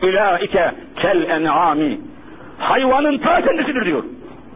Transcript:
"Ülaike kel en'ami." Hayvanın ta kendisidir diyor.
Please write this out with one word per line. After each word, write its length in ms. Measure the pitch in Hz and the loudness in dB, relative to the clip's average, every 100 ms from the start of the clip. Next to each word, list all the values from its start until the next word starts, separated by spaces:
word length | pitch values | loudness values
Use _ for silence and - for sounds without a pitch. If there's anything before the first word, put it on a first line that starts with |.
"Ülaike 680 | 185 190 208 175 196 190 160 - - - | 0 2 2 2 0 2 0 -2 -10 -4
kel 340 | 175 190 160 | 0 2 0
en'ami." 720 | 160 160 147 170 151 151 104 - - - - - - | 0 0 2 2 2 0 -2 -8 -18 -20 -20 -18 -6
Hayvanın 580 | - 254 262 269 294 277 | 0 2 4 4 2 2
ta 240 | - 339 | 2 2
kendisidir 440 | 523 330 294 262 180 | 2 0 0 -2 -2
diyor. 180 | 139 - - - - - | -2 -4 -12 -18 -18 -20